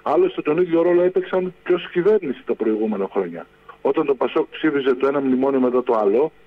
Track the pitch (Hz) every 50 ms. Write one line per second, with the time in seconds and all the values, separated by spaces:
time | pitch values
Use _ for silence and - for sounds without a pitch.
0 | - 117 143 170 185 180 - - - 147 151 170 180 175 165 165 165 180 175 175
1 | 175 185 185 190 180 - - 185 185 185 175 - _ - 180 175 - - - 180
2 | 170 196 220 208 185 143 123 - - - 110 - 110 110 110 107 110 110 107 98
3 | 98 95 - 101 95 85 85 82 76 - _ _ _ - - - - 131 139 165
4 | 156 143 139 120 - 120 - 165 151 - - - - 160 143 143 131 135 131 127
5 | 135 139 139 143 139 135 127 127 131 139 139 131 127 123 120 127 123 127 120 110
6 | 107 101 101 120 151 160 - - _